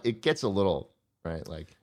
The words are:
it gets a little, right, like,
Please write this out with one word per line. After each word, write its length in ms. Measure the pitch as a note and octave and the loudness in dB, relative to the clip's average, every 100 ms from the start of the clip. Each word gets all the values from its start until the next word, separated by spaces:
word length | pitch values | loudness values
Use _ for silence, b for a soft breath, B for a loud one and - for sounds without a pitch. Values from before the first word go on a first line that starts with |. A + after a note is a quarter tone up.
it 180 | A#2 A2 | -2 0
gets 200 | D#3 D#3 | 0 0
a 60 | A#2+ | 2
little, 440 | G2 G2 D#2 - _ _ _ | 4 4 2 -2 _ _ _
right, 220 | E2 D#2+ - | -8 -8 -8
like, 280 | D#2 E2+ _ | -12 -14 _